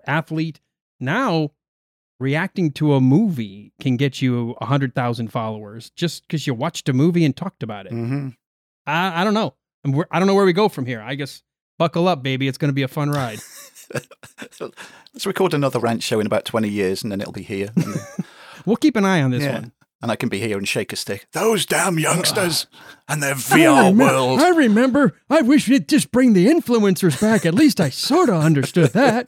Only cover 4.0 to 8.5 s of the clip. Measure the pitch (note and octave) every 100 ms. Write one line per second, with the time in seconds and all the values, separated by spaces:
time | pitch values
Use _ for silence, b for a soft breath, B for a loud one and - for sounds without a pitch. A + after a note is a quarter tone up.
4 | C#3 - C3 A#2+ A#2 - A2+ C#3+ C3+ C3+
5 | B2 A#2 A2+ B2 A2 G#2+ G#2 A2+ - -
6 | E3+ - - D#3 D3 A#2 D#3+ - - B2+
7 | E3 F3 D#3 - F#3 - A2 G#2 F#2+ A#2
8 | A#2 C#3 C3+ - _